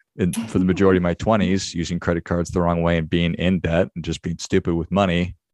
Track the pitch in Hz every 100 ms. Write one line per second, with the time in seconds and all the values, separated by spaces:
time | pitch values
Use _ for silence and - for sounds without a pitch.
0 | _ - 90 82 113 95 92 92 95 92
1 | 87 85 107 110 92 95 - 85 80 87
2 | - 85 - 87 85 92 85 85 85 85
3 | 80 85 85 - 87 92 85 82 98 87
4 | 80 80 90 82 - 95 92 85 82 92
5 | 95 85 87 - _